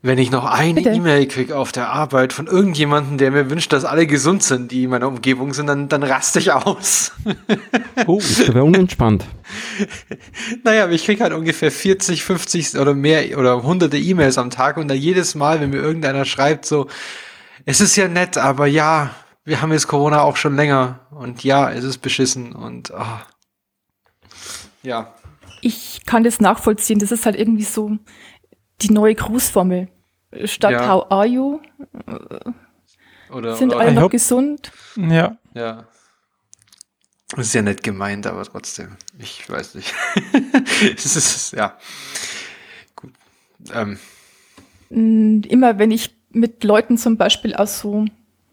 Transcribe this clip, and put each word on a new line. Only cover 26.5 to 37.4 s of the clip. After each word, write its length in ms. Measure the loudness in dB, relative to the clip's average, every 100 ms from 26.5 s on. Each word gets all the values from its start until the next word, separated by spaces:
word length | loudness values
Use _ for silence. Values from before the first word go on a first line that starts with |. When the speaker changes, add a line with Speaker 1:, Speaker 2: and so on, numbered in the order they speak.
| 2 0 0 0 0
Speaker 2:
Das 120 | 0
ist 140 | 0 -2
halt 100 | 0
irgendwie 260 | 0 0
so 340 | -2 -6 -4 -6 _ -20 -20 _ _ _ _ _
die 100 | 2
neue 240 | 4 4 2
Grußformel. 720 | -2 -2 0 2 2 0 -6 _ _ _ _ -10
Statt 280 | -8 0 2
Speaker 1:
Ja. 140 | 2 2
Speaker 2:
„How 220 | 2 2
are 140 | 2 2
you?“ 340 | 2 -2 -4 -12 _ -20 -20 -16
äh, 1200 | -16 -16 -16 -14 -16 _ _ _ _ _ _ _
Speaker 1:
Oder, 220 | -10 -8 0
Speaker 2:
sind 140 | 0
Speaker 1:
oder 100 | 4
Speaker 2:
alle 120 | 4
Speaker 4:
I 20 | 6
Speaker 2:
noch 80 |
Speaker 4:
hope 80 | 4
Speaker 2:
gesund? 600 | 2 2 2 0 -4 -14 -20 -14 -4
Speaker 4:
Ja. 420 | 2 2 2 -4 _
Speaker 1:
Ja. 320 | -8 -8 -8 -20 _ _ _ _ _ _ _ _ _ _ _ _ _ _
Das 120 | -8